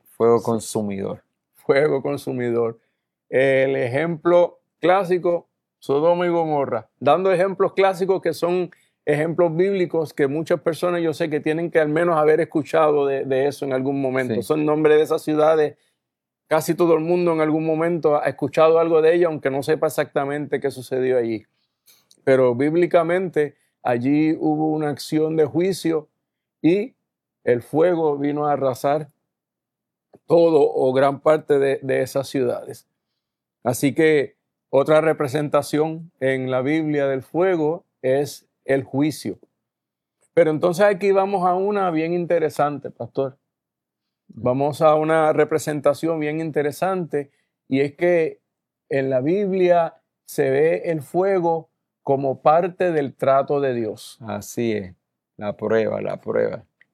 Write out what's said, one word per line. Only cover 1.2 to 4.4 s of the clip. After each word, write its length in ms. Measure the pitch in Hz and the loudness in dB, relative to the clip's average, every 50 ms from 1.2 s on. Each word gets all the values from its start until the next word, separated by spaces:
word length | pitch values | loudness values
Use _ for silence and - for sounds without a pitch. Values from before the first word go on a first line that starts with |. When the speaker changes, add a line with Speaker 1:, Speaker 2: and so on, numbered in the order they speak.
| _ _ _ _ _ _ _ | _ _ _ _ _ _ _
Speaker 2:
Fuego 480 | _ _ - 143 135 147 151 143 135 | _ _ 0 2 2 2 2 0 -2
consumidor. 800 | 117 143 143 131 - 139 131 127 123 120 117 117 117 113 113 - _ _ _ _ _ _ _ _ _ _ | -4 -4 -6 -6 -8 -8 -6 -4 -4 -2 -2 -2 -2 -2 -4 -8 _ _ _ _ _ _ _ _ _ _
El 460 | - 127 135 139 135 131 131 135 135 | 0 0 2 2 2 2 2 0 0
ejemplo 840 | 135 135 117 123 139 160 170 170 156 - 175 175 175 | -2 -2 -2 -2 -2 -2 -4 -6 -2 0 2 4 4